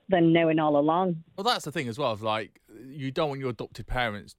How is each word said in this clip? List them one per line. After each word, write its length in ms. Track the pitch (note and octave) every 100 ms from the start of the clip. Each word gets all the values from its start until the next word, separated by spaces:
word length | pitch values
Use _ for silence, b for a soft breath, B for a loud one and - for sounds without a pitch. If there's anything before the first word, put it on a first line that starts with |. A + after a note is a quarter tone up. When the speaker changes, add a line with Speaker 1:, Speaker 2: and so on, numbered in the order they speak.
| -
Speaker 1:
than 240 | F#3 E3
knowing 240 | E3 E3 D#3+
all 200 | D3+ D3
along. 460 | D3+ E3+ F#3+ E3 - -
Speaker 2:
Well, 60 |
that's 220 | G#3 G#3+ D3+
the 60 |
thing 160 | D#3 A#2+
as 120 | A2+
well, 120 | C3+
of, 120 | G#2+
like, 360 | A2 G#2+ G#2 _ _ A2+
you 280 | C3 D3 C3+
don't 180 | C3+ D#3
want 100 | C3+
your 120 | C3
adopted 340 | A#2 B2 - -
parents 500 | C3 A#2+ G#2 -